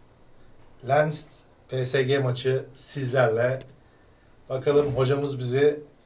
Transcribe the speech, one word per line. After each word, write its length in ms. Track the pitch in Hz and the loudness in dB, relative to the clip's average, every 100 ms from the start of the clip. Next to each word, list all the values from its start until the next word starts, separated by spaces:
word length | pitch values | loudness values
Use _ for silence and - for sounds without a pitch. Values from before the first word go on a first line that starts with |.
| - _ - - - - - - - | -20 _ -20 -20 -20 -20 -20 -14 -2
Lens 400 | 143 156 156 - - - _ - | 0 2 -2 -6 -12 -20 _ -10
P 160 | 131 127 | -6 -2
S 180 | 139 | 0
G 160 | 127 139 | 2 2
maçı 460 | 127 120 131 131 - | 0 -2 -2 -2 -4
sizlerle. 920 | - - 143 127 131 117 113 123 175 - - _ _ _ _ _ - - | -10 -8 -4 -2 2 2 2 0 -2 -8 -20 _ _ _ _ _ -20 -10
Bakalım 460 | 131 147 143 143 127 | -4 2 2 2 2
hocamız 440 | 131 143 143 127 | 0 0 -2 -4
bizi 440 | 123 131 147 147 - _ | -2 2 2 2 -6 _